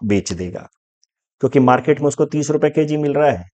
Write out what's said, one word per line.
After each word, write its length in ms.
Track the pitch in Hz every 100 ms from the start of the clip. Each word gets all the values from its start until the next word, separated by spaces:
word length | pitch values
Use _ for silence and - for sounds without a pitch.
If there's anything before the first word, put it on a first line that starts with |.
बेच 280 | 110 101 -
देगा, 340 | 87 90 92 - _ _ _ _ _ _ _
क्योंकि 180 | 127 143
मार्केट 400 | 127 127 127 143
में 60 | 147
उसको 160 | -
तीस 260 | 147 151 143
रुपए 200 | 151 151
केजी 260 | 156 151 151
मिल 180 | 147
रहा 160 | 143 147
है, 140 | 98 90